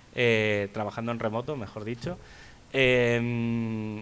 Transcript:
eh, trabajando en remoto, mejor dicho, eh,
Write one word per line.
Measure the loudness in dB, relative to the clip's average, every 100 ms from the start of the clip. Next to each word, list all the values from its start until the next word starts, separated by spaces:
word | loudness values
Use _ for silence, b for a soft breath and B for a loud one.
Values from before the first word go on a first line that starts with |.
| -8 0
eh, | 2 4 2 0 -2
trabajando | -4 -6 -4 -4
en | -2
remoto, | -2 -2 -4 -6
mejor | -8 -8 -8
dicho, | -8 -8 -10 b b b b -4
eh, | 2 4 6 4 2 0 0 0 -2 -2 -4 -6 -8